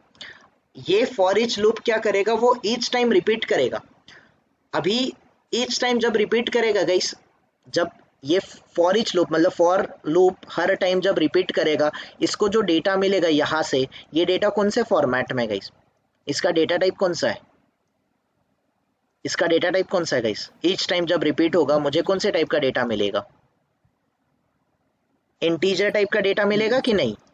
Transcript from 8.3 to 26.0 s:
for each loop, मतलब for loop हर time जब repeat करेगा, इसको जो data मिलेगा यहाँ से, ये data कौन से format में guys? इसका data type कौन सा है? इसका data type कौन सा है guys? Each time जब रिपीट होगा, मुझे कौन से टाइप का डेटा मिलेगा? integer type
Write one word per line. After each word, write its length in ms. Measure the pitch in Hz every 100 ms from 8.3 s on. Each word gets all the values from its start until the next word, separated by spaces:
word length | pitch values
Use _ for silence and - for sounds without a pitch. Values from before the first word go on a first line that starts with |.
| 185 - - _ -
for 140 | 170 214
each 200 | 226 180
loop, 120 | 160
मतलब 200 | 160 175
for 360 | - 170 196 190 - 151
loop 300 | 170 185 190 -
हर 240 | 165 180 190
time 240 | 185 185
जब 160 | 190 170
repeat 340 | 151 180 185
करेगा, 400 | 190 156 147 202 - - -
इसको 280 | 165 - 208
जो 120 | 220
data 340 | 190 165 196 190
मिलेगा 320 | 190 190 170
यहाँ 360 | 147 139 156
से, 240 | 156 135 131 - -
ये 120 | 156 175
data 240 | 180 202
कौन 200 | 214 202
से 140 | 240
format 500 | 226 175 135 127 127
में 160 | 127 113
guys? 220 | 98 - _ _ _ _ _ -
इसका 240 | - 180
data 260 | 165 156 170
type 180 | 190 190
कौन 180 | 185
सा 160 | 160 120
है? 120 | 98 _ _ _ _ _ _ _ _ _ _ _ _ _ _ _ _ _ _ 143
इसका 220 | - 170
data 220 | 165 175
type 180 | 185 180
कौन 160 | 185
सा 120 | 160 131
है 60 |
guys? 300 | 113 101 - _ 165
Each 240 | 185 -
time 160 | 180 170
जब 180 | 170
रिपीट 320 | 151 139 165 175
होगा, 240 | 139 147
मुझे 220 | 143 156
कौन 180 | - 190
से 120 | 208
टाइप 180 | 175 151
का 100 | 151
डेटा 260 | 131 131 120
मिलेगा? 420 | 107 101 101 - _ _ _ _ _ _ _ _ _ _ _ _ _ _ _ _ _ _ _ _ -
integer 460 | 165 165 190 180 202
type 200 | 214